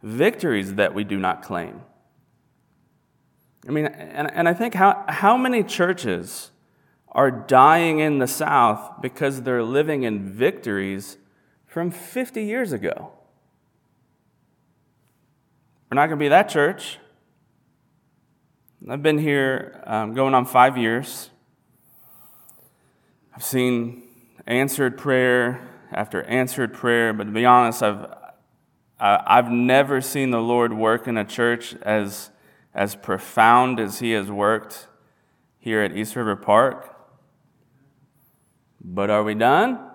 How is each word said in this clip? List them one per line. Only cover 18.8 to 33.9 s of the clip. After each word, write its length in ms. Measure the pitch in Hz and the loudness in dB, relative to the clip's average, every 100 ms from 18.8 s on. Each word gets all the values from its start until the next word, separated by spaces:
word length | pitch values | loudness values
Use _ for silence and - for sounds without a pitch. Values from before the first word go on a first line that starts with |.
| - | -12
I've 140 | 131 | -4
been 160 | 147 151 | 0 0
here, 640 | 151 143 135 131 - - - | 0 0 0 -2 -6 -16 -6
um, 280 | 110 107 | -4 -4
going 200 | 117 135 | -2 2
on 120 | 131 123 | 2 4
five 320 | 127 127 131 | 6 6 4
years. 520 | 113 117 143 - - _ _ _ _ _ _ _ - - - - - - _ _ _ _ _ _ _ | 0 0 -4 -14 -16 _ _ _ _ _ _ _ -20 -20 -20 -20 -20 -20 _ _ _ _ _ _ _
I've 100 | - | -12
seen 600 | - 127 123 120 117 120 - _ _ _ - | -4 -2 0 0 -4 -10 -20 _ _ _ -4
answered 520 | 123 135 139 135 123 | -2 -2 0 -2 -2
prayer 680 | 147 131 127 123 120 127 - - - | -2 2 2 2 0 -4 -12 -20 -12
after 300 | - 107 92 | -8 -6 -6
answered 500 | - 120 127 - 120 | -2 0 0 -2 -4
prayer, 380 | - 123 117 113 | -2 0 2 2
but 100 | 107 | -2
to 80 | 104 | -4
be 140 | 107 123 | 2 6
honest, 360 | 123 120 113 | 6 6 2
I've, 240 | 110 101 - - - - _ _ _ _ _ _ | -2 -2 -10 -18 -20 -20 _ _ _ _ _ _
I, 240 | 101 101 - | 2 2 6
I've 240 | 120 120 | 4 4
never 520 | 120 123 131 139 139 | 0 4 4 4 0
seen 280 | 127 147 135 | -2 -4 -2
the 120 | 120 | -2
Lord 300 | 113 120 117 | 0 2 0
work 360 | 110 110 117 123 | 0 0 0 0
in 100 | 113 | -4
a 80 | 101 | -4
church 480 | - 120 120 - - | -2 0 0 -6 -12
as, 480 | - 107 101 101 - _ _ _ _ - | -2 -2 -2 -8 -16 _ _ _ _ -4
as 200 | 101 - | -4 -6
profound 840 | - 95 - - 113 120 127 120 | -6 -6 -4 4 6 6 4 0
as 180 | 104 | -4